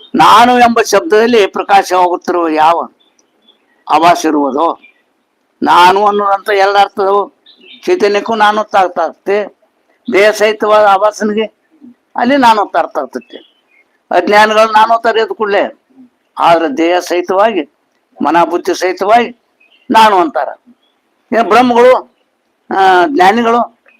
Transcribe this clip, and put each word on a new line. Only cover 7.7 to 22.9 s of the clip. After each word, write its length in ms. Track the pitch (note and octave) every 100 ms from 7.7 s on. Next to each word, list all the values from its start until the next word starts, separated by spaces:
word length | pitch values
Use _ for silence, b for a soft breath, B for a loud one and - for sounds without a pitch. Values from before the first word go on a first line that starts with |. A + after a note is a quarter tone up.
| -
ಚೈತನ್ಯಕ್ಕೂ 500 | - F3+ G#3 G3+ G3+
ನಾನು 260 | A3 G#3 G#3+
ಅಂತ 160 | G#3 G3+
ಅರ್ಥ 220 | F3+ F3+
ಆಗ್ತದೆ, 600 | D#3+ - - G3+ G3 _ _ _ _ _ -
ದೇಹ 180 | E3 G#3+
ಸಹಿತವಾದ 540 | G#3 G#3+ G#3+ G#3+ G#3+
ಆಭಾಸನಿಗೆ 720 | G#3 G3 G#3+ - G#3+ G#3 G#3+ _ _ _ - _ _ -
ಅಲ್ಲಿ 200 | A#3+ C#4+
ನಾನು 260 | A#3+ G#3+
ಅಂತ 140 | F#3+ F3
ಅರ್ಥ 220 | D#3 D#3+
ಆಗ್ತೈತಿ. 540 | C3+ B2+ - - _ _ _ _ _ _ -
ಅಜ್ಞಾನಿಗಳು 640 | F3 F3+ G#3 G#3+ G#3+ A3
ನಾನು 220 | G#3+ A3
ಅಂತ 120 | A#3 A#3
ಅರಿಯೋದು 280 | A3 A3
ಕೂಡಲೇ, 440 | - G#3 G3 B2+ - _ _ - _ _ -
ಆದ್ರೆ 380 | D3+ E3+ D#3+ C3
ದೇಹ 220 | E3 F3+
ಸಹಿತವಾಗಿ, 720 | - F3 F3+ F#3+ A3 G3 C#3+ _ _ _ _ -
ಮನ 200 | C#3+ E3
ಬುದ್ಧಿ 300 | E3 F3 F#3
ಸಹಿತವಾಗಿ 640 | D#3+ F3+ F#3 G3 A#3 A#3+ A#3+ _ _ _ _ -
ನಾನು 260 | A3 A3 F#3+
ಅಂತಾರ. 300 | E3 D3+ C3+ - _ _ _ _ _ _ - A3
ಏನ್ 120 | A3
ಬ್ರಹ್ಮಗಳು, 680 | A3 B3+ A#3 B3 A#3+ - _ _ _ _ _ - F#3+
ಆ, 300 | F#3+